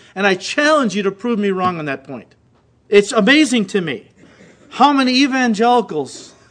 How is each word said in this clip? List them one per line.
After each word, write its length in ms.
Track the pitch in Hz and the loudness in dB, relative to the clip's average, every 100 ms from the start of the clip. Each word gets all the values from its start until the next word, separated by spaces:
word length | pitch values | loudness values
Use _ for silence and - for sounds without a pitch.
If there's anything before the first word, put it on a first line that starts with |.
| - | -16
And 140 | 185 202 | -2 0
I 80 | 190 | 0
challenge 580 | - - 294 311 233 | -2 -2 2 2 0
you 100 | 196 | -2
to 80 | 196 | -4
prove 280 | 196 240 220 | -4 -4 -2
me 120 | 202 | -2
wrong 280 | 185 185 170 | -2 -2 -4
on 60 | 151 | -8
that 180 | 135 | -10
point. 320 | - 120 - _ _ _ _ _ _ | -12 -16 -16 _ _ _ _ _ _
It's 240 | 202 202 | 2 2
amazing 540 | 233 208 294 294 240 190 | 2 4 4 4 0 -2
to 120 | 202 | -4
me 300 | 160 117 - _ - _ - _ _ | -4 -8 -12 _ -20 _ -20 _ _
how 200 | - 277 | 2 2
many 320 | 277 254 254 | 4 2 2
evangelicals, 1120 | 277 262 247 202 240 240 202 151 127 - - _ _ | 0 0 0 2 2 2 0 -6 -8 -12 -20 _ _